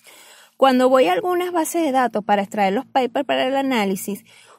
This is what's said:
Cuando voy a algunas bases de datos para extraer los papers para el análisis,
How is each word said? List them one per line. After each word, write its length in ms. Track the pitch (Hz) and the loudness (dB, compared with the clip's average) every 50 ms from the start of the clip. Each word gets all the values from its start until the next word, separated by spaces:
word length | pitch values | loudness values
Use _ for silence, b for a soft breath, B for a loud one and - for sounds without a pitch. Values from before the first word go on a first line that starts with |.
| B B B B B B B B B B B B | B B B B B B B B B B B B
Cuando 320 | 269 269 254 254 254 254 | 2 4 4 4 4 4
voy 180 | 262 262 254 240 | 4 4 4 4
a 60 | 240 | 2
algunas 400 | 262 - 359 359 349 359 359 349 | 0 0 -2 -2 -2 -2 -2 -2
bases 300 | 349 320 311 - 349 330 | -2 -2 -2 -2 -2 -2
de 80 | 294 | 0
datos 320 | 254 262 254 233 - 214 202 | 0 0 0 0 -2 -4 -2
para 180 | - 208 202 | -2 0 0
extraer 320 | 196 196 - 214 202 190 190 | -2 -2 -2 -2 0 0 0
los 120 | 208 - | -2 -4
papers 400 | - - 277 254 240 - 262 285 | -4 -2 -2 -2 -2 -2 -4 -4
para 220 | - 269 262 269 262 | -2 -2 -2 0 0
el 80 | 269 | 0
análisis, 680 | 269 269 269 262 233 208 196 190 196 - - 202 202 - B B B B B B | -2 -2 0 0 0 0 -2 -2 -4 -6 -8 -8 -10 -10 B B B B B B